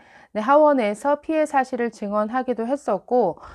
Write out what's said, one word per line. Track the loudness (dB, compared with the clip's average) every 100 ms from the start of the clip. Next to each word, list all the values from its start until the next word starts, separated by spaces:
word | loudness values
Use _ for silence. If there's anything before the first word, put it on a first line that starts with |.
| _ -20 _
네, | -6
하원에서 | 2 6 6 4 0 -2 -2 -2
피해 | -2 -2 0
사실을 | -2 -2 -2 -4
증언하기도 | -6 -6 -2 -2 -4 -4 -4 -4
했었고, | -4 -4 -4 0 0 0 -2 -14